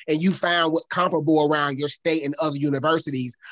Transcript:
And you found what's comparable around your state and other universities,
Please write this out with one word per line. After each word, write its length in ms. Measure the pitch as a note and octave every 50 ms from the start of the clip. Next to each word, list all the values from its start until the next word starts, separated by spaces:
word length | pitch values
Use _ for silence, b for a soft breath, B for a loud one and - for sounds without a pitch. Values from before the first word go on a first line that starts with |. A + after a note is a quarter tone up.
| B
And 160 | - D#3 D3+ E3+
you 80 | F#3+
found 420 | F3 - - F3 F3 F3 E3 E3 D#3
what's 140 | E3 -
comparable 640 | - - F3+ F3+ F#3 F3+ D#3+ D3 D#3 D#3+ D3+ D3 D3 D3+
around 240 | D3+ D3 C#3+ C#3
your 120 | C3 D3 C#3+
state 360 | - - - E3+ D#3+ D#3+ C#3
and 120 | C#3 D3 -
other 160 | D#3+ D#3 C#3+
universities, 800 | C#3+ C#3+ D3 C#3 C3+ B2 D#3 D#3+ E3 D#3 C#3+ C3+ B2+ B2+ B2 - B B B